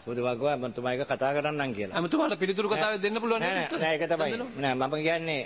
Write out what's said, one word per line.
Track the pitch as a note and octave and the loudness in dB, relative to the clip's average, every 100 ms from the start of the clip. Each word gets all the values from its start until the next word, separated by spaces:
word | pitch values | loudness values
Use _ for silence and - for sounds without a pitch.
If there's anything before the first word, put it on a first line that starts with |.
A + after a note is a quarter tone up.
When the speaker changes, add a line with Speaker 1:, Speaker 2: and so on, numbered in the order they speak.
Speaker 1:
ඔබතුමා | - A#2+ B2 | -6 -2 -2
කිව්වා, | A#2+ C#3+ C#3 | 0 0 0
"ඔබතුමා | B2 A#2 B2 | -2 -4 -2
එක | B2+ | -2
කතා | C#3 B2+ C3+ | -2 0 2
කරන්නම්" | D3 D3 D3+ C3+ | 2 0 0 -2
කියලා. | G#2 G2 - | -2 -4 -2
Speaker 2:
ඇමතුමාට | E3+ D4+ D#4 E3+ | 0 2 2 0
පිළිතුරු | F#3 G3 G#3 | 0 0 0
කතාවේ | G#3 G#3+ G#3+ | 2 0 0
දෙන්න | G3+ A3 | 0 0
පුළුවන් | A3+ A3+ | 0 2
Speaker 1:
නෑ, | F3+ | 2
Speaker 2:
නේද? | F#3+ D#3 | 0 0
Speaker 1:
නෑ, | - D#3+ | 0 0
ඒක | D#3 D#3+ | 2 2
තමයි. | E3 D3+ | 2 0
Speaker 2:
දෙන්න | A#2 | -2
ඕන. | B2+ | -6
Speaker 1:
නෑ, | C3+ C#3 | -2 0
මම | B2+ C3+ D3+ | 2 0 0
කියන්නේ, | D#3 E3 E3 D3 | 0 0 0 -4